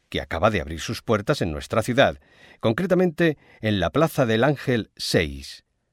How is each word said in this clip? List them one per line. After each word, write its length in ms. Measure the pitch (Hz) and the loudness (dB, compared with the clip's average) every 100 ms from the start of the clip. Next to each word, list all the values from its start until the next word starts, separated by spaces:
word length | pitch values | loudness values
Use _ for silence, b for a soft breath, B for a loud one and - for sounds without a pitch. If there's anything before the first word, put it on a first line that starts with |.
| _ | _
que 120 | 76 | -8
acaba 300 | 69 82 104 | -6 0 2
de 100 | 104 | 0
abrir 200 | 71 80 | -4 -8
sus 200 | - - | -8 -6
puertas 420 | - 107 104 151 | 0 0 0 -2
en 100 | 92 | -2
nuestra 280 | 73 - 110 | -4 -4 -2
ciudad, 380 | 107 120 101 76 b b b b | 0 2 2 0 b b b b
concretamente 800 | 113 117 180 180 180 151 170 139 b b | -2 0 2 2 2 2 0 0 b b
en 180 | 110 101 | -2 0
la 120 | 85 | 0
Plaza 360 | 143 156 - 120 | 2 2 2 2
del 160 | 110 | 4
Ángel 480 | 131 143 - 120 - - | 2 0 -2 -2 -4 -8
seis. 680 | - 110 78 69 69 - _ _ _ | -2 0 0 -6 -14 -20 _ _ _